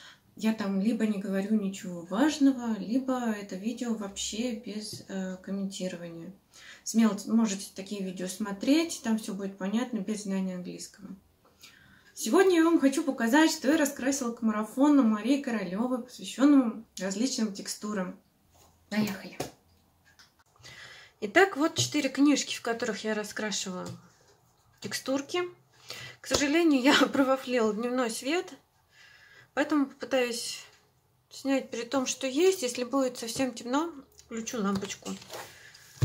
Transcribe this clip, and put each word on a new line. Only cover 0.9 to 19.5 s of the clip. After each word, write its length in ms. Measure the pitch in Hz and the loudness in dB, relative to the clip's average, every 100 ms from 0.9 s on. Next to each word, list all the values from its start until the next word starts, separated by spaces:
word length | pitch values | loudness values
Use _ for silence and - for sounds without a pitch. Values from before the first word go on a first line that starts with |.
| 240 214 | 2 0
не 120 | 196 | -2
говорю 420 | 196 196 208 214 | -2 -2 0 0
ничего 440 | 196 196 180 175 | 0 -6 -10 -10
важного, 760 | 165 196 302 294 277 247 233 202 | -6 2 2 4 2 2 -2 -4
либо 500 | 185 254 262 254 233 | -2 -2 0 -2 -2
это 260 | 208 202 185 | -4 -8 -8
видео 360 | 220 240 240 | -6 -6 -4
вообще 640 | 202 196 - - 214 247 220 | -4 -6 -8 -8 -4 -4 -4
без, 480 | 196 214 214 - - | -8 -10 -10 -12 -8
э, 260 | 190 185 185 | -6 -6 -8
комментирования. 880 | - 196 196 - 180 175 170 165 170 - _ - - - - | -8 -6 -6 -6 -8 -8 -12 -12 -14 -18 _ -20 -20 -14 -2
Смело 300 | 226 226 196 | 2 2 2
т-, 140 | - | 0
можете 360 | 226 214 190 - - | 2 2 -2 -10 -14
такие 260 | 190 202 190 | -10 -6 -6
видео 240 | 180 185 | -6 -8
смотреть, 720 | - 208 196 - 302 330 - | -6 -8 -2 2 4 2 -4
там 160 | 226 220 | -2 0
все 140 | 220 | -2
будет 240 | 196 196 - | -6 -8 -6
понятно, 400 | 190 220 254 208 | -4 -2 -2 -4
без 260 | 190 196 | -4 -6
знания 320 | 196 190 190 180 | -4 -2 -2 -6
английского. 540 | 180 175 - - 196 190 _ _ _ _ - - - _ _ - | -10 -12 -14 -16 -18 -18 _ _ _ _ -20 -20 -20 _ _ -10
Сегодня 420 | 220 311 381 339 | 2 6 8 6
я 60 | |
вам 160 | 330 320 | 6 6
хочу 240 | 269 330 | 4 2
показать, 480 | 277 269 226 285 320 | 0 0 4 6 6
что 180 | - 247 | 4 2
я 80 | 320 | 2
раскрасила 540 | 277 - 254 269 233 | 2 0 -2 0 -4
к 120 | 233 | -2
марафону 580 | 226 214 214 254 294 285 | 0 0 -2 2 6 6
Марии 400 | 226 214 226 277 | 6 2 2 0
Королевой, 600 | 269 220 180 190 247 254 | 0 -4 -4 -2 -2 -4
посвященному 840 | - - 190 - 285 285 233 208 - - | -6 -14 -10 2 6 8 6 -2 -12 -8
различным 520 | 190 196 262 - 214 | -6 -2 -2 0 -2
текстурам. 680 | 196 180 - 214 208 180 - _ _ _ _ _ _ _ | -4 -10 -8 -6 -4 -6 -10 _ _ _ _ _ _ _
Поехали! 440 | 208 202 - - - - | -2 -2 -4 -10 -10 -10